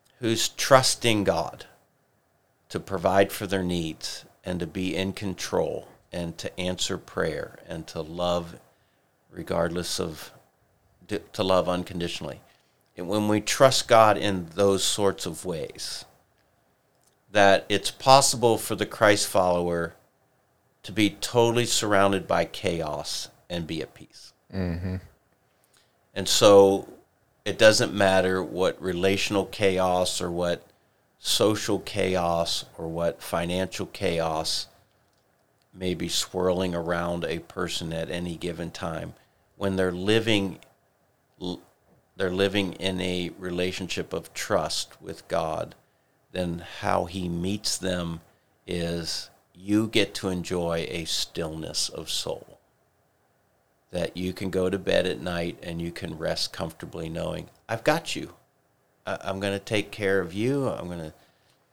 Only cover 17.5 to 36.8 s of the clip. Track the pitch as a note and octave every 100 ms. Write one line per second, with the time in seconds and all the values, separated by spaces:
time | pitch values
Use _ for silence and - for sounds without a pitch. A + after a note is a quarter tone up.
17.5 | F#2+ - G2+ - - C3+ C3+ C3+ B2 A#2
18.5 | G#2+ - G#2 G#2 - G#2+ G#2 - G2+ F2+
19.5 | F2 F2 E2+ E2+ - _ _ _ _ _
20.5 | _ _ _ - G2 G2+ - - A#2+ A#2
21.5 | A#2 A2+ - G#2+ G2+ G2+ G2 E2+ F2 E2
22.5 | - G2 E2+ D#2 D2 - - - _ -
23.5 | F2 D#2 D#2+ C2 - - - - _ _
24.5 | F#2+ F2+ E2 F#2 F#2 - _ _ _ _
25.5 | _ _ _ _ _ _ G2+ F#2 - G#2+
26.5 | G2+ G2 G2 F2+ - _ _ _ _ G#2+
27.5 | F2+ A2 G#2 A#2+ G2+ G2 F#2+ F#2 F#2+ F2
28.5 | E2+ F#2 - F#2 F2 F#2+ G2 - G2+ F#2+
29.5 | - G2 F#2 F#2 F2+ F2+ - F2+ F2 F2
30.5 | F2 - _ _ _ _ _ - - G#2+
31.5 | G#2+ - G2 - G#2 F#2 F#2 E2+ E2+ E2+
32.5 | - - - E2 E2 E2+ - - E2+ E2+
33.5 | F2+ F#2 - F2+ - F#2+ E2 D#2+ D#2+ D#2+
34.5 | - - _ _ _ _ _ _ _ _
35.5 | _ _ F#2 F#2 E2+ E2+ - - F2+ F#2
36.5 | F2+ F#2 E2+